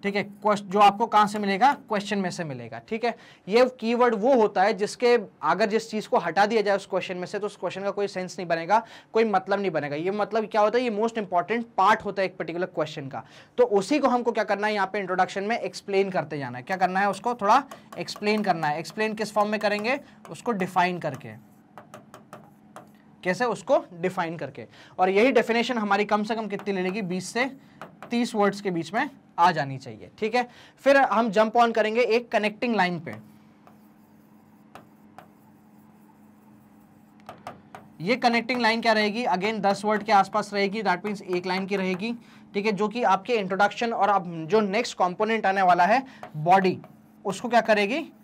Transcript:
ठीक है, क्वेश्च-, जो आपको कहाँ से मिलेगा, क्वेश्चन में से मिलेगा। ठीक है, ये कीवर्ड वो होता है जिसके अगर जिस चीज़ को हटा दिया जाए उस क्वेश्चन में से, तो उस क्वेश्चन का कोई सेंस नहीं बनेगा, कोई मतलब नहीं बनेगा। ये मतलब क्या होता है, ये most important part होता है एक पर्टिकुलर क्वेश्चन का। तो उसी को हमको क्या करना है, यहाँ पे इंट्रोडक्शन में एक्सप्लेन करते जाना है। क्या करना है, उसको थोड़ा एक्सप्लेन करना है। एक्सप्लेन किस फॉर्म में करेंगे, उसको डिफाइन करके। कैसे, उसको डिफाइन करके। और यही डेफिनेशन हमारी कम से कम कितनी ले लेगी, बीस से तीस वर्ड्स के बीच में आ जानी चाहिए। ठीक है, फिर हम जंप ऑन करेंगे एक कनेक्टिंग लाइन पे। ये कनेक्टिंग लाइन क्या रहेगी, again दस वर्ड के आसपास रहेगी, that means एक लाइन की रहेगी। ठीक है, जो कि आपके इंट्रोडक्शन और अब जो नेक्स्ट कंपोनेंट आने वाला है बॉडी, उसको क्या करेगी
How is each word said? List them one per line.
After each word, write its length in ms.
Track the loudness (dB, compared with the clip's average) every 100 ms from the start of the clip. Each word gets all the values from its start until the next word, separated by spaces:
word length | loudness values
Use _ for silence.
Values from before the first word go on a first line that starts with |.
ठीक 140 | -2 -4
है, 60 |
क्वेश्च-, 420 | -4 -4 0 0
जो 140 | 0 6
आपको 280 | 6 6 2
कहाँ 200 | 4 4
से 120 | 0
मिलेगा, 340 | -2 4 4 2 -2
क्वेश्चन 300 | -4 -2 -2
में 120 | -2
से 140 | -4
मिलेगा। 340 | -8 -8 -12 -14 -8
ठीक 160 | -4
है, 100 | -2 -4 -14 -20 0
ये 160 | 4 4 2
कीवर्ड 340 | -2 2 2
वो 200 | 2 4
होता 280 | 4 4 4
है 120 | 2
जिसके 420 | 2 -4 0 2 2 2 _
अगर 260 | -2 0 2
जिस 220 | 0 -2
चीज़ 180 | -8 0
को 100 | 0
हटा 260 | 0 2 2
दिया 160 | 2
जाए 140 | 2 0
उस 100 | -2
क्वेश्चन 300 | -6 -4 -8
में 100 | -6
से, 120 | -6
तो 80 | -8
उस 100 | -6
क्वेश्चन 260 | -8 -6
का 80 | -6
कोई 180 | -4 -4
सेंस 300 | -4 -8 -10
नहीं 100 | -4
बनेगा, 340 | -4 2 0 0 -18 -4
कोई 120 | 0
मतलब 360 | 2 2 0 -2
नहीं 100 | 0
बनेगा। 260 | -2 -4 -4
ये 140 | -4
मतलब 360 | -2 -2 -2 -2
क्या 100 | 2
होता 180 | 2 2
है, 60 |
ये 60 | -2
most 280 | -2 -2 -4
important 460 | -2 -2 0 -4 -4 0
part 260 | 2 2
होता 180 | 0 -4
है 60 | -4
एक 80 | -4
पर्टिकुलर 300 | -8 -6 -6
क्वेश्चन 420 | -4 -6 -6 -12
का। 160 | -12 -14 -20 -20 4
तो 60 |
उसी 340 | 6 6 4 2
को 100 | 4
हमको 240 | 2 0
क्या 120 | -2
करना 220 | 0 0 0
है, 80 |
यहाँ 160 | 0 -2
पे 60 | -2
इंट्रोडक्शन 460 | -4 0 0 0
में 140 | -4 -2
एक्सप्लेन 520 | -4 -10 -2 0 2
करते 280 | 0 -4 -6
जाना 200 | -6 -10
है। 60 |
क्या 120 | -8 -2
करना 240 | 0 2
है, 100 | 0
उसको 240 | 0 -4
थोड़ा 280 | -2 4 4 2 -16 -18 -12
एक्सप्लेन 440 | -10 -4 0 0
करना 260 | 0 0 0
है। 100 | -4
एक्सप्लेन 360 | -6 -4 -4
किस 180 | -2 -4
फॉर्म 180 | 0 0
में 100 | 0
करेंगे, 400 | -2 -2 -2 -4 -6 -20 -16
उसको 220 | -10 -6
डिफाइन 460 | -4 -2 0 0 0
करके। 360 | -6 -8 -14 -18 -20 _ _ -20 -20 -20 -20 -20 -20 -20 -20 -20 _ -20 -20 -20 _ -8
कैसे, 220 | -4 0
उसको 400 | 0 -2 0 0 0
डिफाइन 440 | -6 -4 -2 -6 -6
करके। 300 | -10 -12 -18 -20 -20 -2
और 120 | 2
यही 200 | 4 4
डेफिनेशन 460 | 4 2 0 0 -2
हमारी 260 | 0 0
कम 180 | 0 0
से 100 | -2
कम 140 | -4 -6
कितनी 260 | -8 -6
ले 80 | -4
लेगी, 200 | -2 -4
बीस 300 | -6 -6 -6
से 180 | -4 -4 -6 -20 -20 -20 -20 -6
तीस 240 | -2 -2
वर्ड्स 260 | 2 0 0
के 100 | -6
बीच 220 | -6 -4
में 140 | -4 -6 -8 _ 2
आ 120 | 2
जानी 240 | 2 -4 -8
चाहिए। 320 | -12 -16 -18 -6
ठीक 160 | -2
है, 120 | -2 -2 -10 -20 _
फिर 120 | 4 6
हम 340 | 6 2 2
जंप 260 | 2 2 4
ऑन 160 | 2
करेंगे 280 | 4 0 2
एक 280 | 2 2 0
कनेक्टिंग 440 | -2 -2 -4 -2 0
लाइन 220 | 0 -2
पे। 140 | -10 -14 -18 -20 _ _ -20 -20 -20 _ _ _ _ _ _ _ _ -20 -20 _ -20 -20 -20 _ _ _ _ -20 -20 _ -20 _ -20 _ _ -20 _ -20 _ _ _ _ -20 -18 -16 -18 -20 -20 -20 -10
ये 160 | -2 2
कनेक्टिंग 440 | 2 2 0 0
लाइन 200 | 0 0
क्या 120 | 2
रहेगी, 320 | 2 2 0 -2
again 340 | 0 -2 0
दस 240 | 0 0
वर्ड 180 | 0 -2
के 100 | 4
आसपास 420 | 4 4 0 -2
रहेगी, 280 | 0 0 0
that 220 | -2 -2 -2
means 160 | -8
एक 240 | -4 -4 -2
लाइन 200 | -4 -2
की 100 | -2
रहेगी। 380 | -2 -2 -4 -8 -12 -20 -10
ठीक 120 | -4 -2
है, 60 |
जो 160 | 0 -2
कि 140 | 0
आपके 320 | 2 0 0
इंट्रोडक्शन 580 | -2 -2 -2 -2 -2 -4
और 160 | 0 2
अब 240 | 0 -2 -10 0
जो 140 | 0
नेक्स्ट 380 | 2 -2 -4 -2
कंपोनेंट 480 | -2 0 -2 0 0
आने 160 | 2
वाला 240 | 4 6 6
है 160 | 2 0 -16 -14 -6
बॉडी, 420 | 4 4 4 -2 -8 -20 -20 -12
उसको 240 | -8 -6 0
क्या 120 | 0
करेगी 420 | 4 2 2 -2 -6 -14